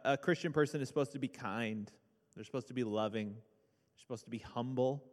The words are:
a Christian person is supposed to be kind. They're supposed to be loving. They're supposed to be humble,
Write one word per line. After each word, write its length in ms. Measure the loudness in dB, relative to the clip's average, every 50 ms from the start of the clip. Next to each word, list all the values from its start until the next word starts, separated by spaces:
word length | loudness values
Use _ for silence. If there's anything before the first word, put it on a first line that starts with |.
| 4
a 120 | 2 2
Christian 360 | 4 4 2 2 2 2 0 4
person 280 | 4 4 4 2 0
is 60 | -4
supposed 240 | 0 0 0 0 0
to 80 | 0 -4
be 80 | -4
kind. 640 | -6 -6 -6 -6 -4 -2 -2 0 -2 -2 -4 -6 -8 -12 -18 _ _ _ _ _ _ _
They're 80 | -14 -10
supposed 240 | -6 -4 -4 -4 -2
to 60 | -2
be 100 | 0 0
loving. 460 | 2 2 2 2 2 0 0 -2 -2
They're 720 | -4 -8 -12 _ _ _ _ _ _ _ _ _ _ -20 -12
supposed 200 | -10 -10 -10 -8
to 40 | -6
be 80 | -8 -8
humble, 640 | -8 -6 -4 -2 -2 0 2 4 4 4 2 0 -4 -10